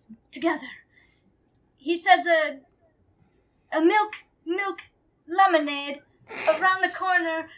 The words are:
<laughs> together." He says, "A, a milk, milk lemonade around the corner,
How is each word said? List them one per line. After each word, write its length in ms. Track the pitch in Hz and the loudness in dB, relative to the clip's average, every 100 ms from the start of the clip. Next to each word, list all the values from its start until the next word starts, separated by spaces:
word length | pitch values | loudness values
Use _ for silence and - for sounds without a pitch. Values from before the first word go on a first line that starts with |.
<laughs> 300 | _ - _ | _ -20 _
together." 340 | - 320 311 262 - _ _ _ _ _ _ _ _ _ _ | -6 -4 -4 -8 -18 _ _ _ _ _ _ _ _ _ _
He 200 | 262 339 | -6 -2
says, 300 | 381 359 339 | 4 4 4
"A, 320 | 330 302 269 - _ _ _ _ _ _ _ _ _ _ 311 | 2 2 -6 -16 _ _ _ _ _ _ _ _ _ _ 2
a 40 | |
milk, 340 | 330 415 427 - - _ | 4 4 0 -6 -18 _
milk 360 | - 370 392 359 - _ _ _ - | -8 -6 -4 -8 -14 _ _ _ -6
lemonade 720 | 349 381 330 294 285 285 285 - _ - - - | 2 4 4 0 -4 -8 -12 -16 _ -18 -4 -2
around 340 | 320 370 370 | 2 0 0
the 100 | 349 - | -2 -2
corner, 500 | 370 359 330 320 320 | -2 0 0 -4 -8